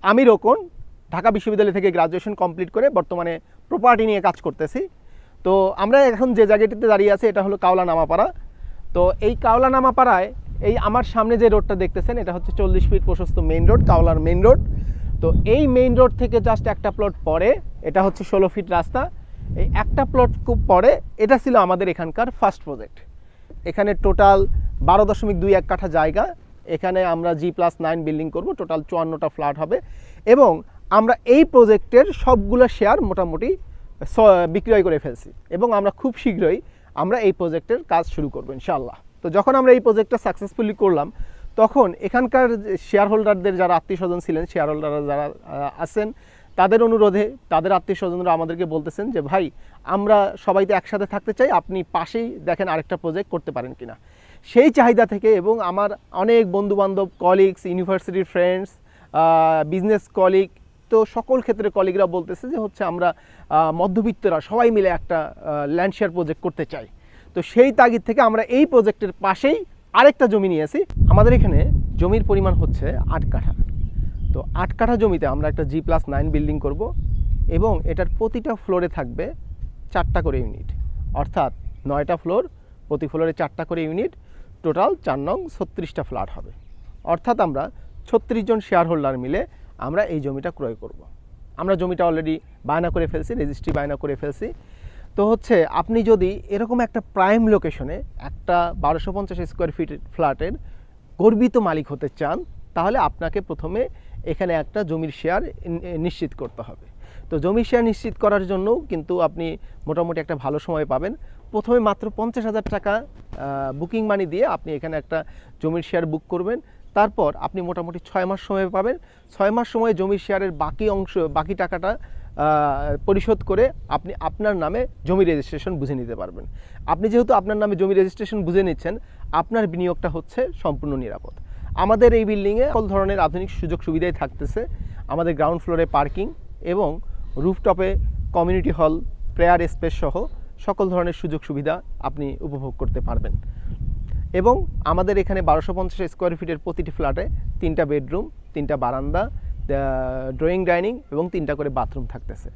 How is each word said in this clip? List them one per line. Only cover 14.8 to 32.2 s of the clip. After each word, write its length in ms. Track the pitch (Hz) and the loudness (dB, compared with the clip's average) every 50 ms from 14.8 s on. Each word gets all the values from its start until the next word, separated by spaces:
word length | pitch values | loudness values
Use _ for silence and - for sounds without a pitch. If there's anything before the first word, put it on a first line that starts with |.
| - - - - - - - - | -2 -4 -4 -4 -4 -4 -2 0
তো 120 | - 165 170 170 - | 2 2 2 4 4
এই 200 | 208 220 277 302 | 4 4 4 4
মেইন 300 | 277 247 254 254 254 240 | 4 4 4 4 4 6
রোড 220 | 247 254 247 - - | 6 6 4 4 0
থেকে 200 | 247 226 220 233 | -2 2 2 2
just 300 | 196 233 220 214 - 226 | 2 2 0 0 0 -4
একটা 220 | 202 - - 208 | -4 -2 -4 -4
প্লট 240 | 196 - 214 202 170 - - | -2 -2 -2 -4 -2 -4 -4
পরে, 360 | - 156 165 180 214 285 415 - - - - - | -2 0 2 4 4 2 2 0 -10 -12 -6 -6
এটা 200 | 160 151 190 190 | -2 2 2 2
হচ্ছে 220 | 196 190 - 196 | 2 0 -2 -6
ষোলো 240 | - - 196 190 185 | -2 2 2 2 2
ফিট 220 | - 208 196 170 | 2 -2 -4 -2
রাস্তা, 400 | 185 170 165 - - 247 277 359 - - - - - - - - - | 0 -2 -2 0 -2 -4 -4 -4 -6 -12 -14 -14 -14 -12 -8 -6 -2
এই 160 | - - - - | 0 0 2 2
একটা 300 | 190 214 - - 285 269 | 0 0 0 0 0 0
প্লট 260 | - - 262 247 233 - - - | 2 4 2 2 2 2 -2 -2
খুব 180 | - 240 - - | -2 0 0 4
পরে 340 | - 196 180 185 262 - - - - - | 4 4 6 6 6 4 4 0 -10 -4
এটা 220 | - 220 208 269 254 | -2 4 4 4 4
ছিল 180 | - 277 240 | 4 4 4
আমাদের 320 | 226 196 180 185 180 196 185 | 4 4 4 2 0 0 -2
এখানকার 420 | 170 - 170 160 151 - 233 247 | -2 -4 -4 -6 -2 -2 -4 -4
ফার্স্ট 340 | 254 - - 196 - - - | -2 0 0 0 0 -2 -10
প্রজেক্ট। 340 | - 143 113 107 - - - - - - - - - - - - - - - - | -12 -12 -12 -12 -16 -16 -20 -20 -20 -20 -20 -20 -20 -20 -20 -20 -20 -18 -12 -10
এখানে 280 | 175 165 - 202 208 202 | -8 -2 -2 0 0 0
টোটাল 520 | - - 196 185 - 208 196 196 196 196 190 - - - - - - - | 2 2 2 4 6 8 8 8 6 4 2 2 0 0 -2 -4 -2 2
বারো 220 | 139 175 202 214 | 4 6 6 6
দশমিক 360 | 202 214 - 226 214 202 175 | 4 2 -2 -2 -2 -2 0
দুই 140 | 170 196 202 | 2 4 4
এক 120 | 190 156 | 4 4
কাঠা 220 | - 190 175 190 190 | 0 -4 -4 -4 -2
জায়গা, 460 | 156 165 156 160 151 190 233 370 349 - - - - - - | 0 0 0 2 0 0 -2 -2 -4 -12 -18 -20 -20 -20 -10
এখানে 380 | - 170 156 - 185 185 185 185 | -8 -8 -4 -4 -2 0 0 0
আমরা 300 | 180 165 165 170 175 170 | 0 0 0 0 -2 -2
জি 160 | 156 151 180 | -2 -2 -6
প্লাস 220 | 160 - 175 170 - - | -2 0 0 0 0 -2
নাইন 240 | 165 160 165 170 160 | -4 -2 -2 -2 -2
বিল্ডিং 260 | 151 156 151 156 160 | -4 -4 -4 -4 -4
করব, 220 | - 170 185 359 370 | -6 -6 -4 -4 -6
টোটাল 300 | - 185 156 160 160 156 | -6 -6 -4 -4 -6 -4
চুয়ান্নটা 460 | - - 170 165 160 160 151 - 156 | -4 -4 -4 -2 -4 -4 -4 -4 -6
ফ্ল্যাট 300 | - - 151 143 143 147 | -4 -4 -4 -4 -4 -4
হবে 220 | 156 156 180 - - - - - - - - - - | -4 -4 -4 -4 -4 -6 -18 -18 -18 -20 -20 -10 4
এবং 360 | 214 233 269 285 220 165 156 - - - - - - | 4 6 8 8 6 6 2 -4 -14 -20 -20 -6 2
আমরা 240 | - 208 220 226 247 - - | 2 2 4 4 0 0 4
এই 200 | 247 240 285 320 | 4 6 6 6
প্রজেক্টের 600 | - - 254 240 214 214 196 - - - 240 285 403 349 | 6 8 6 8 8 6 4 2 4 6 6 6 6 2
সবগুলো 540 | - | -2